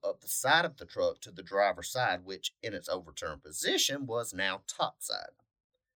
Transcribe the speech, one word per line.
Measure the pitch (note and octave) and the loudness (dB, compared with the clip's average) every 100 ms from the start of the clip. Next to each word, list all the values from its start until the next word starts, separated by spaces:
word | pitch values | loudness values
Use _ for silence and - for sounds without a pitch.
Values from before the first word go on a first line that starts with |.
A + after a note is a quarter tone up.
up | G2 - | -4 -6
the | - | -4
side | - C3 D#3 E3+ | 0 6 6 4
of | C3+ | -2
the | |
truck | E2+ - G#2 - | -8 0 0 0
to | - | -8
the | F2+ | -14
driver's | E2+ G2 G2+ F2 - | 0 4 4 4 -4
side, | B2+ A#2+ F2+ | 0 2 0
which | F#2 F#2+ - - | -4 -8 -8 -6
in | A2+ | -6
its | G2 - | -6 -4
overturned | F2+ E2 - E2+ D2+ | -4 -4 -8 -6 -8
position | D2+ - F#4 F#4 - C#3 C3+ | -10 -4 0 2 2 0 -2
was | A#2 A#2 | -2 -2
now | C3 F#2+ F#2+ - | 0 0 0 -6
topside. | - C#3 - - - - - _ _ _ _ _ | -2 -2 -2 -8 -8 -8 -16 _ _ _ _ _